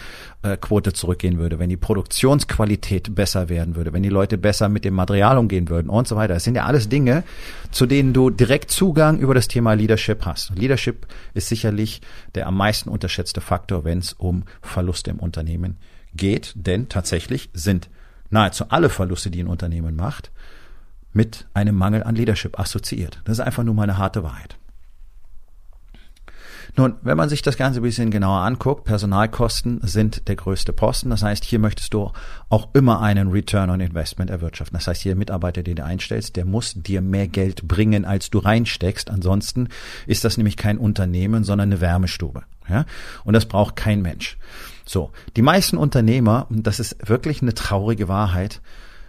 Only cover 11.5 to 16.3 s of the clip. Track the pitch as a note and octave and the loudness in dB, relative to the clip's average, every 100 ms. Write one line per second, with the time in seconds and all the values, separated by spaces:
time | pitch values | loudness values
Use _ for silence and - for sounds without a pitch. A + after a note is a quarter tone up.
11.5 | A2 A2 G#2 A2 - - - - - - | -2 0 0 -2 -6 -14 -16 -10 -6 -2
12.5 | F#2+ G2+ G#2+ - - F2+ - F2+ - - | 0 2 0 -4 -4 -4 -4 -6 -6 -2
13.5 | F2+ - F#2 D#2 F2 E2+ - F2+ F2+ F#2 | -2 -2 -4 -2 -2 -4 -4 -2 -2 -4
14.5 | - - - F2+ F2 - F2 F2 E2 D#2+ | -12 -8 -4 -2 -2 -6 -6 -6 -6 -4
15.5 | E2+ F2+ F2+ - - - - G2 | -4 -4 -8 -14 -20 -14 -2 0